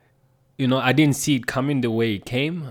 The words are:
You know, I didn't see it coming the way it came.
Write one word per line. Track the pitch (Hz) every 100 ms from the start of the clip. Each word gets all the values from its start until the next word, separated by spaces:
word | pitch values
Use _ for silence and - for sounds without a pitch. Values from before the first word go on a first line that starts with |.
| _ _ _ _ _ -
You | 131
know, | 131
I | 127
didn't | 131 151 135
see | - 135
it | 113
coming | 131 135 139
the | 120
way | 113 113 101
it | -
came. | 127 147 175 139